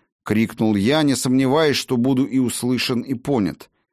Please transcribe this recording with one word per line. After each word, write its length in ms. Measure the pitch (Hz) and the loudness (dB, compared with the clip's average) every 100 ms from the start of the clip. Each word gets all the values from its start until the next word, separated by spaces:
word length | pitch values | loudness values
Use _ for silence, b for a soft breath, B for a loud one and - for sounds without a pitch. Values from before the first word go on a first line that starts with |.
| b b | b b
крикнул 520 | - 107 113 - 110 101 | -4 -2 -2 0 0 2
я, 280 | 104 156 | 2 2
не 120 | 147 127 | 2 0
сомневаясь, 600 | 135 131 131 147 156 131 | 0 2 2 2 2 0
что 220 | - 127 | -2 0
буду 280 | 127 131 135 | 2 0 0
и 140 | 127 | 0
услышан, 640 | 123 - 123 123 - 120 | -2 -2 -2 -2 -2 -4
и 120 | 123 | -4
понят. 560 | 131 - 135 92 - - _ _ | -6 -2 0 0 -4 -14 _ _